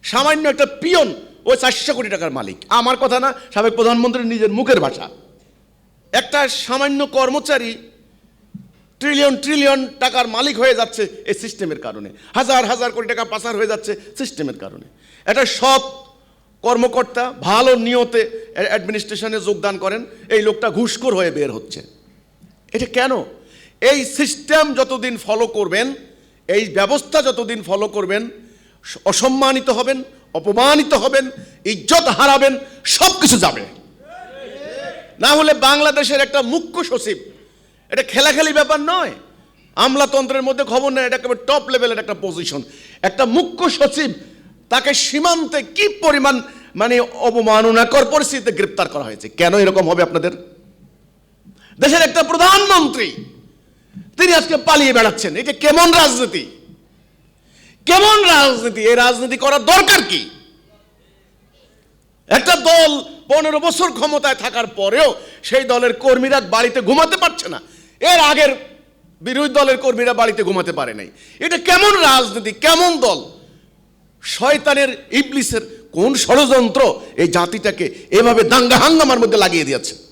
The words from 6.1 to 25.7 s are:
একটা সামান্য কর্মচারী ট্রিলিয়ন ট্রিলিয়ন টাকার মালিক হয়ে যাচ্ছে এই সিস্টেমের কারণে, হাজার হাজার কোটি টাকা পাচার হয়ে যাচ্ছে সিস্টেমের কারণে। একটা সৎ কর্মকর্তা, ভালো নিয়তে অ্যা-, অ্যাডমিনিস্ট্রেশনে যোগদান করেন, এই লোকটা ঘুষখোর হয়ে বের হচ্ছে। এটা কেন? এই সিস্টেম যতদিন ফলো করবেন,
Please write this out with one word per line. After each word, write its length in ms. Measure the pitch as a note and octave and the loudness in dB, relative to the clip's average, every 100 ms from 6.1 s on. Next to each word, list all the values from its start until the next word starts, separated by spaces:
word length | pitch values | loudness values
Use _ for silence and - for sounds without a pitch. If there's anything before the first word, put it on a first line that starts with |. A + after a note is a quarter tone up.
একটা 360 | A#3+ B3 C#4+ C4+ | -4 -2 -2 -2
সামান্য 580 | - - C4 C#4 C#4 C#4+ | -4 -6 -2 -2 -2 -2
কর্মচারী 720 | C4+ C4 C#4 D4 C#4 A#3 A3+ - _ _ _ _ _ _ - - _ _ _ | 0 0 -2 -2 -2 -2 -12 -18 _ _ _ _ _ _ -20 -20 _ _ _
ট্রিলিয়ন 380 | C#4+ C#4+ C#4+ C4 | -4 2 2 0
ট্রিলিয়ন 500 | C4 D4+ C#4 C#4 C4 - | -2 0 2 2 -2 -4
টাকার 280 | B3+ B3+ B3 | -4 -2 -4
মালিক 320 | A3 C#4 A3+ | -2 -4 0
হয়ে 140 | B3+ | 0
যাচ্ছে 340 | A3+ A3+ - G3 - - | 2 -2 -4 -8 -8 -8
এই 80 | |
সিস্টেমের 480 | G3+ A3+ - F#3 D3+ | -8 -8 -10 -8 -8
কারণে, 280 | A#2+ G#2+ G2+ - - A3 | -10 -14 -16 -20 -10 -6
হাজার 300 | A#3+ C4 A3+ | 0 0 0
হাজার 260 | B3 A#3+ | -2 -4
কোটি 160 | A3 A3 | -6 -6
টাকা 180 | A#3 A3+ | -6 -6
পাচার 300 | G#3+ A3+ G#3+ | -8 -8 -4
হয়ে 120 | G#3+ | -4
যাচ্ছে 280 | G#3+ A3 G3+ - - | -4 -6 -12 -12 -12
সিস্টেমের 400 | C4 - D3 A#2+ | -12 -8 -10 -10
কারণে। 280 | F#2+ - - _ _ _ - | -16 -18 -20 _ _ _ -4
একটা 200 | A3+ C4 | 0 0
সৎ 360 | - B3+ C4+ C4+ - - _ _ _ _ _ | 0 2 2 0 -16 -20 _ _ _ _ _
কর্মকর্তা, 720 | A3+ A#3 A#3+ A#3 B3 - B3 - | -2 0 0 0 -4 -4 -6 -6
ভালো 340 | - G#3+ C4 B3+ | 0 2 4 2
নিয়তে 720 | A3+ B3 A#3+ A#3 A3 - - | 2 0 0 0 -2 -6 -14
অ্যা-, 140 | - G#3 | -6 -2
অ্যাডমিনিস্ট্রেশনে 720 | G#3+ F#3 G#3+ G#3 G#3 A3 A3 | -4 -4 -8 -8 -10 -8 -6
যোগদান 380 | F#3+ G3 G3+ G3 | -6 -4 -4 -6
করেন, 280 | F#3+ G#3+ A#3+ - - | -6 -8 -10 -20 -2
এই 120 | A3 | 0
লোকটা 280 | G#3+ G#3+ A#3 | 0 -2 -4
ঘুষখোর 460 | F3 A#3+ - B3+ G3 | -2 -4 -4 -4 -2
হয়ে 160 | F3+ | -2
বের 200 | D3 C#3+ | -2 -6
হচ্ছে। 320 | A2+ - - - _ _ _ _ _ _ _ _ | -6 -14 -18 -20 _ _ _ _ _ _ _ _
এটা 120 | C4 B3+ | -8 -6
কেন? 380 | B3 B3+ B3+ - - _ _ _ _ | -4 -2 -2 -6 -16 _ _ _ _
এই 240 | A#3 C#4+ C4+ | 0 0 -2
সিস্টেম 680 | - C#4+ - - D4+ D#4 | -4 -4 -6 0 2 2
যতদিন 440 | B3+ C4 C4 B3 A#3 | 0 -2 -2 -6 -8
ফলো 300 | - A3 A3+ | -6 -2 -2
করবেন, 460 | G#3+ G3 | -2 -4